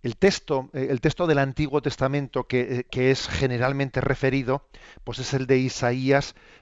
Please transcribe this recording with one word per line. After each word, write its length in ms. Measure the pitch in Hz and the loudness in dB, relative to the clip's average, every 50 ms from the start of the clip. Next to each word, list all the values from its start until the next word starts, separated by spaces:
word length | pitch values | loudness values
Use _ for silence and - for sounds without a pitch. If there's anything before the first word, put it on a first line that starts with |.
El 160 | - 123 110 - | -4 -6 0 2
texto, 500 | - 202 196 - - - 151 131 131 - - | 2 2 2 2 -4 -2 -2 -2 -2 -4 -6
eh, 140 | 135 131 - | -6 -2 -2
el 100 | 139 123 | -2 0
texto 260 | - 160 - - 175 | 0 -2 0 0 2
del 120 | 165 151 143 | 2 4 2
Antiguo 420 | 139 135 131 - 151 139 135 147 | 2 0 0 -2 -2 0 0 -2
Testamento 640 | 120 139 - - 135 131 139 143 139 123 - 131 123 | -2 -2 -2 0 -2 0 0 -2 -4 -2 -4 -6 -4
que, 140 | _ - 123 | _ 0 0
eh, 240 | 123 - 123 123 123 _ | 0 0 -4 -6 -6 _
que 200 | - 127 127 131 | -2 2 2 2
es 180 | 135 131 - - | 2 2 -2 -6
generalmente 720 | - - 135 135 123 117 123 131 139 139 139 131 - 131 | -2 -2 0 0 0 0 0 0 0 0 -4 -2 -2 -2
referido, 680 | 120 123 131 - 139 131 127 139 127 113 135 139 - _ - - - - - - - | 0 0 0 0 0 0 0 0 0 0 -2 -2 -4 _ -20 -20 -20 -20 -20 -14 -12
pues 160 | - 113 117 | -10 -10 -8
es 120 | 123 - | -6 -4
el 140 | - 131 131 | -2 -2 2
de 100 | 127 135 | 4 4
Isaías 800 | 127 131 127 - - 131 120 123 131 131 131 139 139 139 - - - - - - - | 4 4 0 -2 -2 -2 0 0 0 2 2 2 2 2 -2 -12 -18 -20 -20 -20 -20